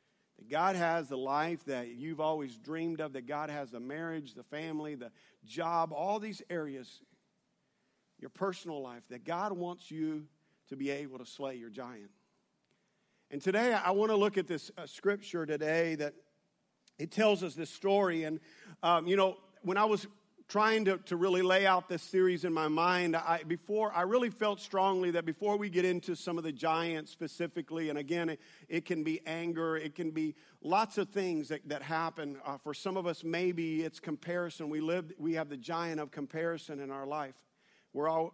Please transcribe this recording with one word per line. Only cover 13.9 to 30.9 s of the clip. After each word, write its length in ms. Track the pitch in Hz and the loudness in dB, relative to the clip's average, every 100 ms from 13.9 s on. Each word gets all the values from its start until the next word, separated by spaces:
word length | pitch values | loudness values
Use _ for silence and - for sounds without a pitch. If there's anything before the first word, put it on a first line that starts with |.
wanna 260 | 202 220 208 | 4 4 4
look 200 | 208 196 | 4 2
at 80 | 165 | -2
this, 260 | 160 - - | -4 -6 -12
uh, 100 | 151 | -14
scripture 580 | - 196 202 - 170 151 | -2 0 0 -4 -4 -2
today 500 | 147 151 165 170 156 | 0 2 2 2 0
that 200 | 147 - _ _ _ _ _ _ - - | -4 -6 _ _ _ _ _ _ -20 -10
it 120 | 156 | -4
tells 320 | 202 214 190 | 4 6 6
us 120 | 180 139 | 0 -6
this 140 | 160 | -8
story. 560 | - 196 202 190 165 156 | -2 4 6 6 2 -2
And, 160 | 160 - - 202 165 | -4 -8 -20 -20 0
um, 240 | 170 170 175 | 4 6 6
you 80 | 196 | 6
know, 220 | 190 - - _ | 6 4 -10 _
when 160 | 175 196 | 0 4
I 80 | 214 | 6
was 200 | 208 202 - _ _ - | 4 0 -16 _ _ -2
trying 360 | 208 214 220 190 | 4 6 6 4
to, 120 | 180 | 2
to 180 | - 175 | 0 0
really 240 | 190 185 | 4 4
lay 240 | 185 185 196 | 6 6 6
out 240 | 185 - | 4 2
this 120 | 175 | -6
series 440 | - 190 185 175 170 | 0 4 6 4 0
in 80 | |
my 160 | 160 156 | 0 2
mind, 480 | 156 175 180 175 165 | 4 4 4 2 2
I, 260 | 160 165 156 | 2 0 0
before, 460 | 170 - 214 214 | -4 -2 0 2
I 100 | 180 | 2
really 260 | 185 247 240 | 2 2 2
felt 320 | - 214 202 | 0 0 0
strongly 500 | - 196 190 185 180 | -2 2 4 4 2
that 140 | 170 165 | 0 0
before 320 | 151 208 208 | -2 0 0
we 120 | 208 | 0
get 140 | 175 | 2
into 320 | 180 175 180 165 | 2 2 -2 -4
some 220 | 185 170 | -4 -4
of 80 | 160 | -4
the 80 | |
giants 580 | 127 160 160 170 160 156 | -2 2 2 2 -2 -6
specifically, 800 | - 170 - 170 175 151 165 156 | -8 -10 -4 -4 -4 -6 -4 -2
and 100 | 147 | -2
again, 300 | 139 170 170 | -2 0 0
it, 100 | 151 - - - | -4 -10 -20 -6
it 160 | 165 - | -4 -2
can 180 | 165 | -2
be 160 | 156 160 - | 0 -2 -4
anger, 500 | 165 170 165 165 160 | -4 -4 -2 0 -2
it 180 | 156 | -4
can 180 | 147 165 | -4 -4
be 240 | 156 156 - - _ | -2 -2 -4 -14 _
lots 360 | 151 190 220 | 0 2 2